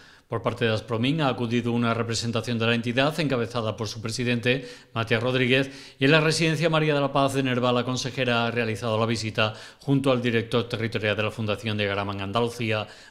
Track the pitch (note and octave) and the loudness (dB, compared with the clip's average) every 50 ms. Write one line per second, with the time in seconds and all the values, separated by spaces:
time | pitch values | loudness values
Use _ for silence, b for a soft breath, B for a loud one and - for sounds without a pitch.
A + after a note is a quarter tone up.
0 | B B B B B - A#2+ A2+ - B2 A2 - A#2+ A2 A2 G#2+ - - A#2 A2 | B B B B B -8 -6 -4 -2 -2 0 0 2 2 2 0 -2 -2 -2 0
1 | A#2+ C3+ D#3 D#3+ D3 C3 A#2+ - A#2+ A2+ A#2+ A#2+ A2 A#2+ A#2 A#2+ A#2+ A#2 A2+ A2+ | 0 0 2 2 2 0 0 0 -2 0 0 0 0 0 0 2 2 2 0 0
2 | A#2 A2+ A2+ G#2+ A#2 A#2 A#2 A2+ G#2+ B2 A#2+ A2+ A2+ A2+ A#2 A#2 A2+ B2 A#2 C3+ | -2 -2 -4 -4 -2 -2 -2 -2 -2 -2 -2 0 2 2 2 0 0 0 2 2
3 | C3+ D3+ D#3 F3 D#3 C3+ C#3 A#2+ A#2 G#2 - A#2+ A2 A2 G#2 - A2 G2+ - A2+ | 2 2 2 0 0 0 0 0 -2 -2 -4 -4 -4 -4 -4 -4 -6 -6 -6 -6
4 | A2 A2+ A2+ B2+ A#2+ B2 A#2+ A#2 A2+ B2 B2+ C#3 B B B B B B - A2+ | -6 -6 -4 -2 0 0 0 0 2 0 0 0 B B B B B B -4 -4
5 | A2 - B2 A2 A#2 B2+ B2+ C3 B2+ A#2+ C3 C3+ C3+ C3+ B B B B B - | 0 2 2 2 2 2 2 2 4 4 4 4 2 0 B B B B B 2
6 | C3+ C#3 D#3 D#3 D3+ D#3+ D#3 D#3+ E3+ D#3+ D#3 C#3 E3+ E3 D#3+ D#3 D#3 D3+ D3 C#3+ | 4 6 6 6 6 4 2 2 2 0 2 0 0 2 2 2 2 2 2 0
7 | C#3+ C3+ C3+ C#3 C#3 C3+ C3+ C3+ C3+ C3 B2 B2 B2 B2 B2 B2 A#2+ B2+ B2+ B2 | 0 0 2 2 2 2 2 0 0 0 0 2 2 2 2 2 0 -2 -2 -4
8 | - B2+ - C3+ B2+ A#2+ A#2+ A#2 A#2+ A#2 A2+ A#2+ A#2 A2+ A2 G#2+ B2 A#2 G#2+ G#2+ | -4 -4 -4 -2 0 0 2 2 0 0 0 -2 -2 -2 -2 -4 -2 0 0 2
9 | A2+ A2+ A#2 G#2+ G#2+ A2 - A#2 A2 A2 A2 B B B B B - C#3 C#3 C3+ | 2 2 0 -2 -4 -2 0 0 0 0 -2 B B B B B -2 0 0 2
10 | C3+ C#3 C3 B2 A#2 B2 A2+ A2+ A2+ A2+ - A#2 A2 - - G#2+ A2+ A2 - G#2 | 4 2 2 2 2 2 2 0 0 0 0 0 0 -2 -4 -4 -4 -4 -2 0
11 | G#2+ G#2+ G2+ G#2+ G#2+ G#2 - - A2 G#2 G2+ - - A2 G#2 G#2 G#2 G2 G2 G2+ | 0 0 0 0 -2 -2 -2 -4 -2 -2 -2 -2 -2 -2 -2 0 0 0 0 0
12 | G2+ G2+ G2 G2 G2 G2 G2 A#2 A#2+ A2+ A#2 - A#2+ A2 A2 G#2+ G#2 B B B | -2 -2 -4 -4 -4 -2 0 0 0 0 -2 -4 -4 -2 -2 -2 -4 B B B
13 | B B | B B